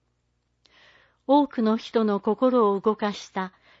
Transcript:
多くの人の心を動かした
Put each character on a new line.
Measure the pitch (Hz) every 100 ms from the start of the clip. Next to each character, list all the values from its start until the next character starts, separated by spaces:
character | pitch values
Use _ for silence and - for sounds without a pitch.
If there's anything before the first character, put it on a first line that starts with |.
| _ _ _ _ _ _ _ _ _ _ _ _ -
多 | 285 277
く | -
の | 220 220
人 | - 233 214
の | 202
心 | - 202 254 247 208
を | 196
動 | 220 208
か | 208
し | 196 -
た | 196 185 - _ _